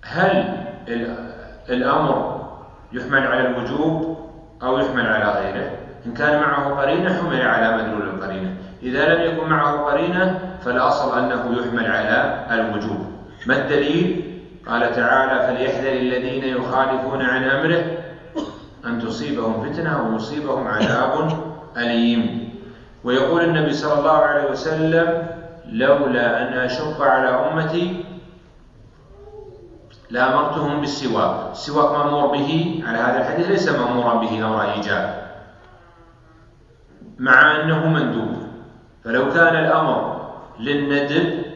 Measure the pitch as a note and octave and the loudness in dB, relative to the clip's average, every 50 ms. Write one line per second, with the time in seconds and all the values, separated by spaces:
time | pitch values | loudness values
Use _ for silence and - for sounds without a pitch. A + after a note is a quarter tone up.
0 | - - - E3 F#3 - - - - - - - - - - - - - A#2 A#2 | -16 -8 -2 0 2 2 4 2 0 0 -4 -6 -8 -10 -12 -12 -10 -6 -4 -4
1 | A2+ A#2 A#2 - - - - - - - - - - - B2+ B2 B2+ C#3 D3 D3 | -4 -4 -6 -8 -10 -12 -14 -16 -16 -18 -18 -18 -6 -4 -2 0 2 2 4 2
2 | D#3 - - - - - - - - - - - - - - - - - - B2 | 4 2 2 0 -2 -4 -6 -8 -10 -12 -14 -16 -18 -20 -20 -20 -20 -12 -10 -10
3 | B2 B2+ C#3+ C3+ C3 B2 B2 B2+ C3 B2+ B2 - - - C#3 D3 D3+ E3 D#3+ D#3+ | -6 0 2 2 2 2 2 2 2 0 0 -2 -4 -4 -2 0 0 0 0 0
4 | D#3+ - - - - - - - - - - - - B2+ C3 C#3 C#3+ - B2+ B2 | -2 -4 -6 -8 -10 -16 -16 -18 -20 -20 -18 -8 -2 -2 0 0 0 0 0 0
5 | A2+ A2 G#2+ G#2+ G#2 G2+ G#2+ G2+ - - - B2 - - - - - - - - | 0 2 2 2 2 0 0 0 -2 -2 -4 -4 -6 -6 -8 -10 -12 -14 -16 -12
6 | - A#2 A#2 - D3 D3+ D3+ D3 D3 C#3+ C#3+ C#3+ C#3 C#3 C#3 C#3 C#3 C#3 D3+ E3+ | -10 -10 -6 0 2 2 4 4 2 2 2 0 0 -2 -2 0 0 2 2 2
7 | F#3 F#3 - - E3+ D#3+ C3 B2+ B2+ A2+ G#2+ - A2+ A2+ A2+ A2 G#2+ G#2 G#2+ G#2 | 2 0 0 0 0 -2 0 0 2 2 2 4 2 2 2 0 -2 -2 -4 -4
8 | G2 F#2+ F#2 F#2+ F#2+ G2 F#2+ F#2+ F#2+ F#2 - - - - - - A#2+ B2+ B2 C#3+ | -4 -4 -6 -6 -6 -6 -6 -6 -6 -6 -6 -8 -12 -16 -16 -10 -8 -4 0 2
9 | D3+ D#3 E3+ E3+ E3+ E3 E3 D#3 E3 D#3+ D#3 D3 C#3+ C#3+ D3 D3 C#3+ C#3+ C#3+ - | 4 4 4 4 2 0 0 -2 0 0 2 2 2 2 0 0 0 0 0 2
10 | D#3+ F3 F3+ F3+ F#3 F#3 - - - - - - - B2 A#2+ B2+ B2 A#2 - - | 0 0 2 2 2 2 0 -2 -6 -8 -12 -8 -4 -2 0 2 4 4 2 2
11 | - B2+ A#2+ A#2+ B2+ C3 B2+ A#2+ - A#2+ A#2 B2 B2 A2+ A#2 A#2+ A2 G2 G2+ A2 | 0 0 0 0 0 0 0 -2 -2 -2 -2 -2 -2 -2 -2 -2 0 0 0 0
12 | - - A#2 B2+ C#3 - - - - - A#2 A2+ A2 G#2 G#2 G#2 G2+ - F#2+ F2+ | 0 2 2 2 2 0 -2 -4 -4 -2 0 0 0 0 -2 -4 -4 -4 -4 -6
13 | - - - - - - - - - A#2 C3 - - - D3 D3 - - - F3 | -6 -8 -10 -14 -16 -18 -18 -12 0 0 0 2 2 0 2 2 2 2 2 2
14 | F#3 - - - - - - - - - - - - A2+ A2+ A#2+ A#2+ A#2+ A#2 B2+ | 2 2 0 -2 -4 -8 -10 -14 -16 -18 -20 -18 -8 -4 -2 0 0 0 0 2
15 | A#2+ A#2+ A#2+ C3 C3+ C3+ C3 B2 B2 B2 A#2+ A#2+ C3+ B2+ - - C3 C3+ C3 B2+ | 2 4 4 4 4 2 2 2 2 0 0 0 0 -2 -2 -2 0 -2 0 0
16 | B2+ B2+ B2+ B2 B2+ B2+ B2+ C3 C3 C3 B2+ B2 A#2 - - C3 C3 C3+ C3+ C3 | 0 0 0 0 -2 -2 -4 -2 -2 -2 -2 -2 -2 -2 0 0 2 2 0 -2
17 | - - C3+ C3 C3 B2+ B2+ C3 C3 C3 C3+ C#3 D3+ D#3+ E3+ E3+ E3 - - - | -2 -2 -2 -2 0 0 0 0 0 0 0 0 2 2 2 2 0 -2 -4 -6
18 | - - - - - - - D#4+ D4+ - - - - - - - - A#2 A#2 A#2 | -8 -10 -14 -16 -18 -12 -10 -8 -8 -8 -12 -16 -18 -20 -20 -12 -8 -6 -4 -4
19 | A2+ A2 - A#2 A#2+ - A#2 A#2 A2+ A2 G#2+ A2 G#2 - - E3 D#3+ D#3+ - - | -4 -6 -6 -6 -6 -4 -4 -2 -2 -2 -2 -2 -4 -4 -4 -4 -2 -2 -2 -2
20 | A#2 A2 A2 A2 - - D3+ D3+ - C#3 B2 B2 B2 A2 - G#2+ - - - - | -2 -2 -2 -2 -4 -4 -6 -6 -4 -2 -2 -2 -2 -2 0 0 2 2 2 2
21 | - - - D#3 D#3 D#3 D#3+ D#3+ - - - - - - - A#2+ A#2+ A#2+ A#2 A#2 | 2 0 0 0 0 0 0 -2 -4 -8 -10 -12 -16 -14 -6 -4 -2 0 2 4
22 | A#2 A#2 A#2 A#2 A2+ - A#2+ A#2 A#2 - - - - - - - - - - - | 4 4 4 4 2 0 -2 -4 -6 -8 -12 -14 -16 -16 -20 -20 -20 -20 -20 -10
23 | - B2 B2 C3 C3+ - E3+ E3 E3+ E3 D#3+ D#3 D3+ C#3+ C#3 - - D3+ D3+ D3 | -2 2 2 2 4 4 4 4 4 4 4 2 2 2 0 0 0 2 2 4
24 | C#3+ D#3+ D#3 D#3 D#3 D3 D3 D3 C#3+ C3+ B2+ - - D#3+ D#3 D#3 D#3+ D#3+ E3 E3 | 4 4 6 6 6 4 4 2 0 0 -2 -2 -2 -2 0 0 2 2 4 4
25 | E3 E3+ E3+ E3 E3 - - - - - - - - A#2 A2 A2+ B2+ C3+ C#3 C#3 | 4 4 2 -2 -2 -6 -10 -12 -14 -16 -18 -18 -16 -8 -2 0 4 6 6 6
26 | C#3+ C3 B2 A#2+ A#2+ A#2 A#2 B2 B2 B2 B2+ B2+ B2+ B2+ - - D3+ D3+ D#3 - | 4 2 2 2 2 2 2 0 -2 -2 -2 -2 -2 -2 -2 -2 -4 -4 -2 2
27 | C#3+ C#3 C3+ C3 B2+ B2+ B2+ B2+ D#3+ D#3 D#3 D#3+ D#3+ D#3+ E3 F3 F3 F3+ F#3 - | 4 4 4 4 4 2 2 2 0 0 0 0 -2 0 0 0 0 -2 -2 -6
28 | - - - - - - - - - - - - - - - - - - - - | -8 -12 -14 -18 -18 -20 -20 -20 -20 -20 -20 -20 -20 -20 -20 -20 -20 -20 -20 -20
29 | - - - G#4 G4+ G#4+ G#4+ G#4+ G4+ F#4+ - - - - - - - - - - | -20 -20 -20 -20 -20 -20 -18 -18 -18 -18 -20 -20 -20 -20 -20 -20 -20 -20 -20 -20
30 | - - A2+ B2 B2+ C3 - B2 D3 D3 D3 D3+ D3 D3 D3 D3+ D3 C3+ - - | -18 -8 -2 0 2 2 2 2 0 0 -2 -2 -2 -2 -2 -2 -2 -4 -4 -4
31 | C#3 B2+ A2+ G2 - - - - - - - - - - D3 D#3 D3+ C#3+ D3+ D3 | -2 -2 0 2 0 0 0 -2 -6 -8 -10 -10 -10 -4 0 2 4 4 4 2
32 | D3 D3 C#3+ D3 - - - C#3+ C#3 C#3+ D#3+ D#3+ E3+ - - - - A#2+ A2+ A2+ | 0 0 2 2 2 2 2 0 0 0 2 0 0 0 -2 -4 -4 -2 -2 0
33 | A#2 B2+ B2 C3 - - - E3 F3 F#3 G3+ F3 - D#3 C#3+ B2+ B2 A#2+ B2+ B2 | 2 2 2 2 0 0 0 0 2 2 2 2 2 2 2 2 0 0 0 2
34 | A#2+ A#2+ A#2 A2+ A2 A2 A2 A2 A2 A2 A2 G#2+ G2+ G2+ G2+ G#2 G2+ G#2 G2 F2 | 2 2 2 2 2 0 -2 -2 0 0 0 0 0 0 -2 -2 -2 0 0 0
35 | D#2 - - - - - - - - - - - - - - - - - - - | 0 -2 -4 -8 -10 -12 -16 -18 -20 -20 -20 -20 -20 -20 -20 -20 -20 -20 -20 -20
36 | - - - - - - - - - - - - - _ - _ - - - - | -20 -20 -20 -20 -20 -20 -20 -20 -20 -20 -20 -20 -20 _ -20 _ -20 -20 -20 -20
37 | - - - - B2+ C3+ B2+ C3+ D3 D#3 D3+ D3+ D#3 D#3+ D#3+ D#3+ D#3+ D#3+ D#3+ D3 | -20 -20 -12 -6 2 6 8 8 8 6 6 2 2 2 2 2 2 2 2 2
38 | B2+ A#2+ A#2 A#2 A2 A2 - - - - - - - - - - - - - - | 2 0 0 -2 -2 -4 -4 -6 -8 -12 -14 -16 -18 -20 -20 -20 -20 -20 -20 -18
39 | - A2+ A2+ E3+ C#3 C#3+ E3+ E3+ E3+ E3+ E3 D#3+ D#3 D#3 - - - - - - | -8 -2 0 2 2 2 4 4 6 6 6 4 2 4 2 2 2 2 0 -2
40 | - - - - - - - - - - - - A2+ C#3 C#3+ C#3+ C#3+ C#3+ C#3+ C#3+ | -2 -4 -6 -8 -10 -12 -14 -16 -18 -20 -16 -10 -4 -2 0 0 0 0 0 0
41 | C#3+ C#3+ D3 E3 F3 E3+ - - - - - | 0 2 2 2 2 2 -2 -4 -6 -8 -10